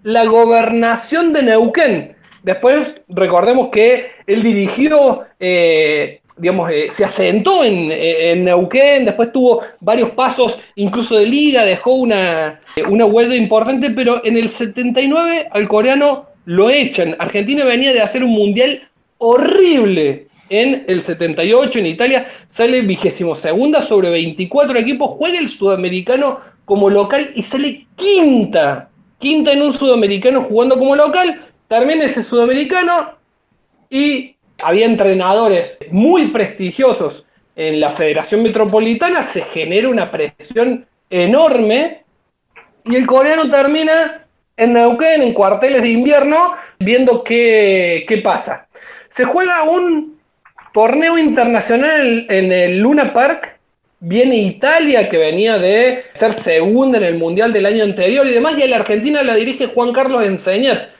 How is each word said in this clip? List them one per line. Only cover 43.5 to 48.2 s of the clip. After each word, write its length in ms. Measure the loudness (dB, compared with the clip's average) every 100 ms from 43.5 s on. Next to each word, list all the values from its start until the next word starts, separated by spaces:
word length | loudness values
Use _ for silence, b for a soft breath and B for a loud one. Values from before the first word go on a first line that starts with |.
termina 760 | 0 2 0 0 0 0 -6 _ _ _ -2
en 160 | 2
Neuquén, 500 | 4 2 2 2 2
en 100 | 0
cuarteles 500 | 2 0 2 0 0
de 60 | 0
invierno, 640 | 0 2 2 2 2 0 B B B
viendo 460 | 0 2 2 0
qué, 800 | 0 0 2 4 4 2 0 -2 -2
qué 120 |
pasa. 480 | -2